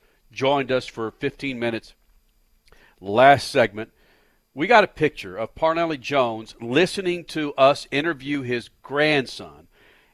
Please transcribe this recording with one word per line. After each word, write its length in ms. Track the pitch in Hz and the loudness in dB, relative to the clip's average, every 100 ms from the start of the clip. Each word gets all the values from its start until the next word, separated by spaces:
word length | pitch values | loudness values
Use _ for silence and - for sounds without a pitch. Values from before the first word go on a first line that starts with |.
| _ _ _ | _ _ _
joined 400 | 104 135 139 123 | -4 0 0 0
us 160 | 127 - | -4 -4
for 240 | - 110 | -8 -8
fifteen 480 | - 143 - 139 123 | -6 -8 -6 -10 -6
minutes 360 | 117 113 - _ _ _ _ _ _ _ _ _ _ _ | -4 -6 -10 _ _ _ _ _ _ _ _ _ _ _
last 480 | 95 107 135 139 - | -4 4 6 6 2
segment. 400 | 135 113 104 110 _ _ _ _ _ _ | 0 0 0 -12 _ _ _ _ _ _
We 120 | 127 180 | -8 4
got 180 | 233 | 4
a 40 | 196 | 4
picture 480 | - 151 - 95 92 | 0 -2 -2 -14 -8
of 180 | 110 | -10
Parnelli 440 | - 160 165 165 147 | -2 -2 0 -2 -4
Jones 540 | 117 139 123 131 110 - | -2 0 0 -2 -10 -12
listening 640 | 117 131 180 - 185 175 156 | -2 2 2 0 -4 -6 -6
to 260 | 160 147 | -6 -4
us 340 | 139 135 143 - | 4 4 4 -4
interview 520 | 139 165 143 135 143 | -4 -4 -6 -6 -6
his 280 | 123 120 - _ | -4 -6 -6 _
grandson. 840 | - 139 151 147 123 - 87 73 - _ _ _ _ | -8 0 2 2 -2 -8 -16 -20 -20 _ _ _ _